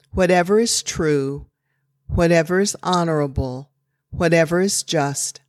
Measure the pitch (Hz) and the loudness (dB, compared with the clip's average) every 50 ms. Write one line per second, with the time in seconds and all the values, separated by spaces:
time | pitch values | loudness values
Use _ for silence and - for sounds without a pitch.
0 | _ _ - - 185 175 180 180 175 175 208 214 233 233 - - - - - - | _ _ -2 0 2 4 4 2 2 2 2 2 2 2 0 -4 -4 -6 -6 -2
1 | 175 156 147 143 135 135 139 143 - - _ _ _ _ _ _ _ _ _ _ | 0 0 0 0 0 -2 -6 -8 -12 -16 _ _ _ _ _ _ _ _ _ _
2 | _ - - - 175 170 170 165 160 160 180 185 202 202 - - - 175 180 175 | _ -6 -2 0 2 4 4 2 2 2 0 0 0 -2 -4 -6 -4 -2 0 0
3 | 170 165 160 151 147 143 131 139 135 131 127 127 139 _ _ _ _ _ _ _ | 0 0 0 -2 -2 -2 -2 -4 -4 -4 -6 -10 -12 _ _ _ _ _ _ _
4 | _ _ - - 180 165 165 165 165 156 170 175 185 202 196 - - - - 160 | _ _ -6 -2 0 2 4 4 2 2 2 0 0 0 -2 -4 -6 -2 -2 -2
5 | 139 143 139 - - - - - _ | -2 -2 -4 -6 -8 -8 -10 -12 _